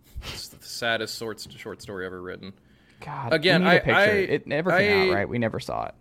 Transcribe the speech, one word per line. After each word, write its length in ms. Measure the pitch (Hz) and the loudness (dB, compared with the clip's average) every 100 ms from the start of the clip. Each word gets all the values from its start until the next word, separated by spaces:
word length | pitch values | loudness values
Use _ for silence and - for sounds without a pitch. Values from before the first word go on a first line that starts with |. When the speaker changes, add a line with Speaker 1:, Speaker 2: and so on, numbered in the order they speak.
| _ - | _ -14
Speaker 1:
It's 260 | - - - | -12 -12 -14
the 140 | - | -16
saddest 520 | - - 117 113 110 - | -14 -6 -2 -2 -4 -8
sorts, 300 | 113 101 - - | -10 -10 -14 -16
short 260 | 107 92 | -14 -14
story 240 | - 98 92 | -12 -10 -8
ever 160 | 90 | -10
written. 320 | 90 92 95 - _ _ _ - | -12 -12 -14 -18 _ _ _ -18
Speaker 2:
God, 320 | - - 120 | -12 -8 0
Speaker 1:
Again, 300 | 160 175 170 | 2 4 6
Speaker 2:
we 60 | 180 | 6
need 60 | 175 | 4
a 0 | |
Speaker 1:
I, 20 | |
Speaker 2:
picture. 160 | - 180 | 6 4
Speaker 1:
I, 80 | 208 202 185 | 4 4 2
Speaker 2:
It 120 | - - | -2 0
never 240 | 147 175 | -2 2
came 380 | 175 208 196 185 | 2 4 4 4
out, 20 | |
Speaker 1:
I 40 | 101 | 2
Speaker 2:
right? 80 | 98 | 0
We 100 | 120 | 0
never 200 | 113 101 | -2 -2
saw 260 | - 57 55 | -6 -6 -6
it. 80 | - | -10